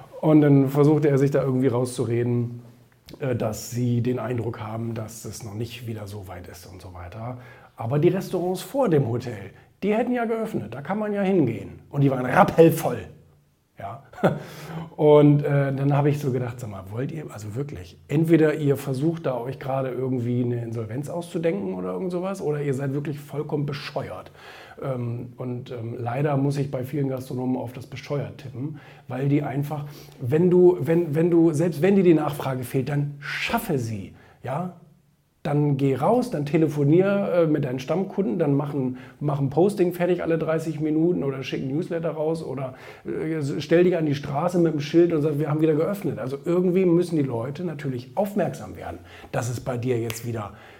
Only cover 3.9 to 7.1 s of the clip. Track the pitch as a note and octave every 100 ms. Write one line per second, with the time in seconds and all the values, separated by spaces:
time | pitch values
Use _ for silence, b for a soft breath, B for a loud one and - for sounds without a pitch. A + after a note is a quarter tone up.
3.9 | A#2+ A#2+ B2 A2 B2 A#2 A2 G#2+ A2+ A#2
4.9 | A2+ A2 - A2+ G#2 A2 G#2 A#2 - A2+
5.9 | G#2+ G2 G2+ F2+ F#2 F#2 - - F#2 F#2+
6.9 | F2 F2